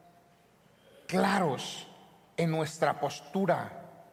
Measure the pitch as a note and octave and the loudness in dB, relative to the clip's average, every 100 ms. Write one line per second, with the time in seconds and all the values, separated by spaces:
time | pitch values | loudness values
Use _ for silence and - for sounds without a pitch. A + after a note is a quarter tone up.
0 | - - _ _ _ _ _ _ _ - | -20 -20 _ _ _ _ _ _ _ -20
1 | - F#3 F#3+ G3 E3 B2 - - - - | -2 2 4 4 2 0 -6 -12 -16 -20
2 | - - _ - E3 D#3+ D#3 - C#3+ C#3 | -20 -20 _ -2 0 0 -2 0 0 2
3 | C#3+ - - G3 F#3+ C#3+ A2 - - - | -2 -4 -6 0 2 2 -2 -12 -18 -20
4 | - | -20